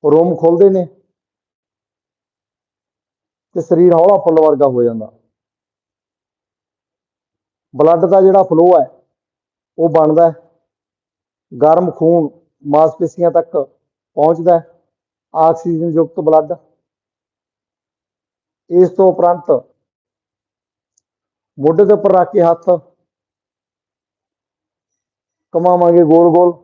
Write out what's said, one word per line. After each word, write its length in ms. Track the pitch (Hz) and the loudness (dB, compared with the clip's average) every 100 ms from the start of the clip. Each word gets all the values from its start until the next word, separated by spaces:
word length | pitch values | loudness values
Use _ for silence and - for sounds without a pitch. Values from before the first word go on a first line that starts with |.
ਰੋਮ 300 | 151 151 175 160 | 0 0 0 -2
ਖੁੱਲ੍ਹਦੇ 320 | 165 170 196 | -2 2 0
ਨੇ 140 | 190 175 _ _ _ _ _ _ _ _ _ _ _ _ _ _ _ _ _ _ _ _ _ _ _ _ _ _ 180 | 0 -6 _ _ _ _ _ _ _ _ _ _ _ _ _ _ _ _ _ _ _ _ _ _ _ _ _ _ -12
ਤੇ 40 | |
ਸਰੀਰ 300 | 165 170 180 | -6 0 2
ਹੌਲਾ 240 | 165 180 196 | 4 2 2
ਫੁੱਲ 220 | 175 160 | 0 0
ਵਰਗਾ 260 | 156 143 139 | 0 0 -2
ਹੋ 140 | 123 | 0
ਜਾਂਦਾ। 240 | 117 113 107 _ _ _ _ _ _ _ _ _ _ _ _ _ _ _ _ _ _ _ _ _ _ _ _ _ _ | -4 -4 -14 _ _ _ _ _ _ _ _ _ _ _ _ _ _ _ _ _ _ _ _ _ _ _ _ _ _
ਬਲੱਡ 360 | 131 156 170 175 | -2 0 2 2
ਦਾ 100 | 190 | 2
ਜਿਹੜਾ 220 | 190 190 | 2 2
ਫਲੋ 240 | 185 160 175 175 | 0 0 2 2
ਹੈ, 40 | - _ _ _ _ _ _ _ _ - | -2 _ _ _ _ _ _ _ _ -6
ਉਹ 100 | 165 | -2
ਬਣਦਾ 420 | 160 151 156 170 | 0 0 2 0
ਹੈ। 40 | 160 _ _ _ _ _ _ _ _ _ _ _ | -2 _ _ _ _ _ _ _ _ _ _ _
ਗਰਮ 380 | 127 147 165 180 | -2 0 2 -2
ਖੂਨ 380 | - 165 170 147 _ _ _ | -4 0 0 -2 _ _ _
ਮਾਸਪੇਸ਼ੀਆਂ 680 | 143 147 160 160 165 - 170 | -4 0 0 -2 -10 -4 -2
ਤੱਕ 260 | 165 165 165 135 _ _ _ _ - | -2 -4 -8 -10 _ _ _ _ -4
ਪਹੁੰਚਦਾ 420 | 151 170 170 170 | -2 0 0 -2
ਹੈ, 40 | 165 _ _ _ _ _ _ | -4 _ _ _ _ _ _
ਆਕਸੀਜਨ 580 | 160 160 165 175 160 170 | -2 -2 -2 -6 -6 -4
ਯੁਕਤ 260 | 160 160 - | -4 -4 -4
ਬਲੱਡ। 320 | 156 156 151 170 _ _ _ _ _ _ _ _ _ _ _ _ _ _ _ _ _ _ _ _ _ | 0 0 -2 -12 _ _ _ _ _ _ _ _ _ _ _ _ _ _ _ _ _ _ _ _ _
ਇਸ 200 | 175 180 180 | 0 0 2
ਤੋਂ 160 | 190 | 0
ਉਪਰੰਤ 380 | 185 175 180 - 135 - _ _ _ _ _ _ _ _ _ _ _ _ _ _ _ _ _ _ - | 2 -2 -2 -4 -6 -6 _ _ _ _ _ _ _ _ _ _ _ _ _ _ _ _ _ _ -4
ਮੋਢੇ 260 | 143 165 | -2 0
ਦੇ 80 | 202 | 0
ਉੱਪਰ 220 | 202 202 | 0 0
ਰੱਖ 180 | 185 175 | 0 0
ਕੇ 100 | 202 | 0
ਹੱਥ 260 | 170 170 - 175 _ _ _ _ _ _ _ _ _ _ _ _ _ _ _ _ _ _ _ _ _ _ _ _ _ _ _ | 0 -2 -2 -4 _ _ _ _ _ _ _ _ _ _ _ _ _ _ _ _ _ _ _ _ _ _ _ _ _ _ _
ਘੁਮਾਵਾਂਗੇ 480 | 170 180 180 175 170 | -4 -2 0 2 2
ਗੋਲ 280 | 160 165 170 | 4 4 4
ਗੋਲ। 180 | 165 180 170 | 2 0 -2